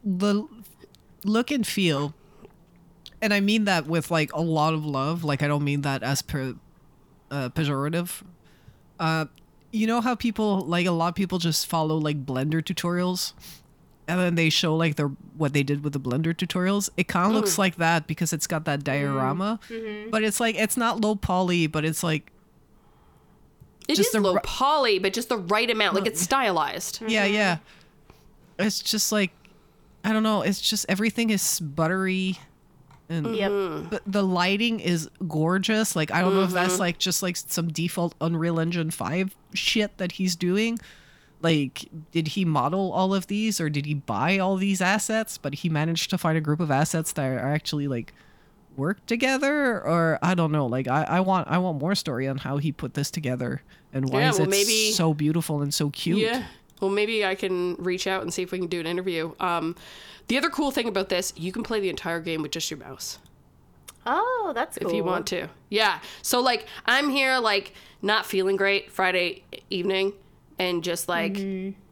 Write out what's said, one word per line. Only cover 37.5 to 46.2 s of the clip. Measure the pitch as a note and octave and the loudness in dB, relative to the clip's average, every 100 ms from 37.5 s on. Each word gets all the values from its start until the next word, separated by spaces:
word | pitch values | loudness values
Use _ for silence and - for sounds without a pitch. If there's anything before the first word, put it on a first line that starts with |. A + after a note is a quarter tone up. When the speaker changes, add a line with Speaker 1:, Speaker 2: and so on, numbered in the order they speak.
| - E3+ | -4 -2
Speaker 1:
default | D#3 E3+ - E3+ - | -2 -4 -2 -4 -2
Unreal | D#3+ E3 E3 E3 | -2 0 0 0
Engine | E3 F3 D#3+ | 0 0 -2
five | - F#2+ E3+ F#3+ - _ | -4 -4 -2 -2 -6 _
shit | - - A3+ G#3 - | -4 0 0 0 -2
that | F3+ | -6
he's | - F#3+ E3+ | -2 -2 0
doing, | F3+ F#3+ A3+ A#3 - - - - _ _ | 0 2 2 -2 -8 -20 -20 -20 _ _
like, | E3 D#3+ C3+ - - D#3+ D#3 | 2 2 2 -6 -14 -16 -4
did | E3 D#3 | -2 -2
he | G3+ | 0
model | F3 D3+ B2+ F#3 F#3+ | 2 2 2 0 0
all | E3 F#3+ | 0 2
of | G3 F3+ | 0 0
these, | G3+ A3 G3+ | -2 0 0
or | D#3+ | -2
did | D3 D3 | -2 -2
he | |
buy | D3 - G2+ C#3+ F#3+ | -4 -2 0 2 2
all | F#3 F#3+ | 2 2
these | G3+ F#3+ | 0 2
assets, | F#3 G#3 - A3 A3 - | 2 0 0 -2 -2 -6
but | C#3+ | -8
he | C#3+ F3 | -4 -2
managed | D#3 D#3+ E3 - | 0 0 0 -2
to | |
find | - | 0